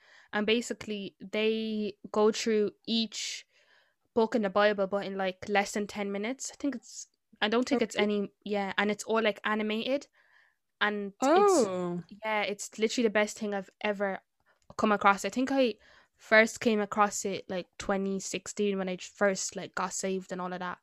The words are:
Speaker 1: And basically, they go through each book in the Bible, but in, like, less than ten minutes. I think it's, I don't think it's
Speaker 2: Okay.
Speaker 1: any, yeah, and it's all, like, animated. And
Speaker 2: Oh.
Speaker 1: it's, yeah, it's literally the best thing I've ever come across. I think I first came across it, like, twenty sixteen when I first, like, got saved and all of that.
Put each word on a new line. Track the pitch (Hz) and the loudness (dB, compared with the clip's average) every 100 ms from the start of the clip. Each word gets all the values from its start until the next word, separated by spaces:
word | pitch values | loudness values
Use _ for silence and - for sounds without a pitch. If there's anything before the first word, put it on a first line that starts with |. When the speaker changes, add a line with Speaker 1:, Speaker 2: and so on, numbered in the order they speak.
| _ - _ | _ -20 _
Speaker 1:
And | 208 214 | -4 2
basically, | 233 233 226 - 208 196 - | 0 0 -8 -8 -8 -10 -14
they | 190 214 220 220 220 214 208 - - | -8 -2 0 0 -2 -4 -4 -6 -6
go | 214 214 | 2 2
through | 214 233 214 202 - - | 2 0 2 0 -2 -4
each | 226 220 - - - - _ _ _ _ _ _ | -2 -2 -4 -10 -10 -14 _ _ _ _ _ _
book | 240 220 233 | 0 0 2
in | |
the | 196 | 0
Bible, | 208 208 208 190 | 4 4 4 0
but | 202 190 | -2 -4
in, | 196 | -4
like, | 190 185 - | -4 -4 -2
less | 202 202 | 0 0
than | 220 202 | -2 -4
ten | 208 202 | -4 -4
minutes. | 196 220 269 - | -4 -4 -6 -10
I | - | -6
think | 285 254 | -4 -4
it's, | - - - _ _ - | -8 -18 -18 _ _ -4
I | 208 | 0
don't | 226 254 | 0 2
think | 240 | 0
it's | 214 - | 0 0
Speaker 2:
Okay. | |
Speaker 1:
any, | 208 208 196 _ 196 | 2 2 -2 _ -4
yeah, | 202 196 190 | -2 -2 -2
and | 202 | -2
it's | 208 | -2
all, | - 220 | 0 2
like, | 220 208 | 2 0
animated. | 214 214 214 220 233 277 - _ _ _ _ _ _ - | -2 -2 -2 -2 -2 -4 -4 _ _ _ _ _ _ -4
And | 208 208 202 - | -2 -2 -6 -2
Speaker 2:
Oh. | 262 349 403 349 208 180 180 175 - | 4 6 6 6 4 0 -4 -4 -8
Speaker 1:
it's, | 208 | -10
yeah, | 220 214 | -4 -2
it's | 190 202 - - | -2 -4 -10 -2
literally | 214 - 226 | 0 2 2
the | |
best | 208 208 - | 2 0 -2
thing | 214 202 | -6 -6
I've | 190 - | -8 -6
ever | 214 196 202 190 _ _ _ _ _ - | -4 -2 -2 -4 _ _ _ _ _ -2
come | 220 | 2
across. | 202 202 196 196 | 4 6 4 2
I | |
think | 240 262 | -2 0
I | 269 247 - _ - _ _ | 4 2 2 _ -20 _ _
first | - 220 226 - | 4 6 6 4
came | 240 214 | 0 2
across | 202 - 208 - 196 | 0 2 2 2 -6
it, | 175 - | -6 -6
like, | 185 - - | -6 -8 -8
twenty | - 196 196 190 | -2 -2 0 -4
sixteen | - 185 - - 208 190 | -4 -8 -8 -4 -2 0
when | 190 | -4
I | 180 | -6
first, | - - 202 190 - 190 | -8 0 0 0 -4 -8
like, | 165 | -10
got | - 185 | -6 -6
saved | - 190 190 185 | -4 -4 -4 -6
and | 180 | -8
all | 180 | -6
of | 180 | -6
that. | 180 - | -8 -8